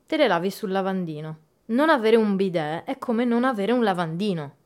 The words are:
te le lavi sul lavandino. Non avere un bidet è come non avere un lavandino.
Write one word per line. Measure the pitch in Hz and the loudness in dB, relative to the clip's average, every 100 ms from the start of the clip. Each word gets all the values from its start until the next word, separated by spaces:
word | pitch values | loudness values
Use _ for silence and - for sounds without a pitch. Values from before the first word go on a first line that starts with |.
| - | -4
te | 311 | 2
le | 262 | 4
lavi | 170 185 | 4 0
sul | - 208 | -4 -4
lavandino. | 190 190 190 170 151 156 156 _ _ - | -2 -2 -2 -4 -8 -10 -12 _ _ -4
Non | 233 311 | 0 2
avere | 294 220 233 | 2 4 4
un | 214 190 | 4 2
bidet | 196 170 151 160 - | 0 0 -2 -4 -6
è | 269 | -6
come | - 226 247 | -4 -2 0
non | 233 | 0
avere | 254 220 202 | 0 0 0
un | 247 | 2
lavandino. | 220 180 165 170 214 170 143 - | 2 0 -2 -2 -2 -2 -6 -14